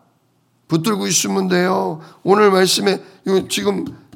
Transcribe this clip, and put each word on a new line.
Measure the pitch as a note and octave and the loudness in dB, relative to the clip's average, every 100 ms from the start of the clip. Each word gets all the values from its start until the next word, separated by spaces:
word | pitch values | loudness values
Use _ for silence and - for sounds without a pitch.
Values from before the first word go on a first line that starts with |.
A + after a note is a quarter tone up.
| _ _ _ _ _ _ - | _ _ _ _ _ _ -4
붙들고 | D#3+ E3+ G3+ G3 | -2 -2 -4 -2
있으면 | F3 G3+ G3 F#3 | -2 -2 -2 0
돼요. | F3+ F3+ F#3+ F#3+ D#3 - - | 0 0 0 -4 -6 -14 -6
오늘 | - G3+ G#3 | 2 4 4
말씀에 | F#3+ F#3 - G3 F#3 - - - | 4 2 2 0 -2 -6 -10 -2
요 | G3 C3+ | -2 -2
지금 | - G3+ F#3+ - - - | -4 -2 -4 -6 -12 -18